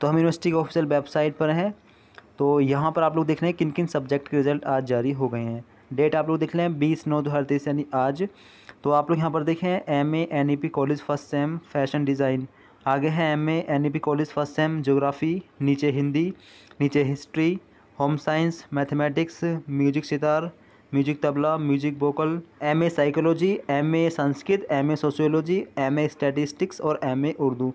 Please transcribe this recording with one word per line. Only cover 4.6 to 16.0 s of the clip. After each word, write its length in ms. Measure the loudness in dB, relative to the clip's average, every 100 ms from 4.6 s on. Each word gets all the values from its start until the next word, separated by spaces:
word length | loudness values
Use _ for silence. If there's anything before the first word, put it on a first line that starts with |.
| 0
आज 200 | -2 0
जारी 260 | 0 0
हो 160 | 0 -2
गए 120 | -2
हैं। 240 | -4 -8 -12 -20 -6
डेट 220 | 0 2 2
आप 120 | 0
लोग 100 | 0
देख 160 | 0 0
लें, 220 | 0 0
बीस 280 | 0 0 0
नौ 140 | -2
दो 80 | 0
हज़ार 120 | 0
तेईस 220 | 0 -2 -2
यानी 160 | -4 -2
आज। 280 | 0 0 0 -6 -8 -20 -20 -20 -6
तो 60 | 2
आप 200 | 2 4
लोग 80 | 2
यहाँ 120 | 2
पर 120 | 0
देखें, 360 | 0 0 0 -2 0
एमए 360 | 0 2 0 0
एनईपी 360 | 0 0 0 -2
कॉलेज 320 | 0 0 0
फर्स्ट 240 | -2 -4
सेम 320 | -2 -2 -2 -4 -6
फैशन 320 | -2 0 0
डिज़ाइन, 420 | 0 2 2 0 -4 -14 -20 -6 0
आगे 220 | 2 2
है 220 | 0 0
एमए 260 | 0 0 -2 0
एनईपी 300 | 0 0 -2
कॉलेज 300 | -2 0 -2
फर्स्ट 240 | -4 -4
सेम 280 | 0 -2 0
ज्योग्राफी, 600 | 2 2 2 0 -2 -4 -8 -4
नीचे 280 | 0 2 0
हिंदी, 420 | 0